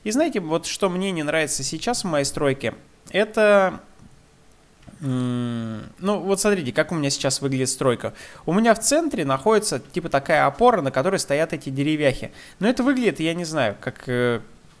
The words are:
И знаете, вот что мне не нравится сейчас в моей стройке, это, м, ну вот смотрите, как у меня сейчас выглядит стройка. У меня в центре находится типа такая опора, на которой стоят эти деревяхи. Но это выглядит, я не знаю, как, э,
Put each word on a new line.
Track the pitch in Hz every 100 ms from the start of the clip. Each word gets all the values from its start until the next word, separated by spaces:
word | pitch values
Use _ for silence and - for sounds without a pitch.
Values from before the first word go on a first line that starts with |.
И | 214
знаете, | 240 320 220
вот | 160 165 -
что | - 190
мне | 180 196
не | 170
нравится | 147 160 147 -
сейчас | 135 160 240 240
в | 185
моей | 151 139
стройке, | - 143 135 117 - - _ -
это, | 185 214 220 208 202 190 160 - - - - - _ - - _ _ - -
м, | 139 127 123 123 120 117 113 110 - -
ну | 185 196
вот | 180 190
смотрите, | 214 196 123
как | 131 156
у | 170
меня | 139
сейчас | - 135 -
выглядит | 139 135 127
стройка. | - 135 117 107 - - - -
У |
меня | 185 233
в | 220
центре | - 294 330 - 139
находится | 135 214 220 208 139
типа | - 175 165
такая | 139 139 151 139
опора, | 139 240 214
на | 135
которой | 131 170 190
стоят | - 143 160
эти | 156 139
деревяхи. | 135 143 151 143 113 113 - - -
Но | 202
это | 247
выглядит, | 247 254 214 143
я | 160
не | 165 165
знаю, | 156 113 101
как, | 127 - -
э, | 123 123 113 - - - -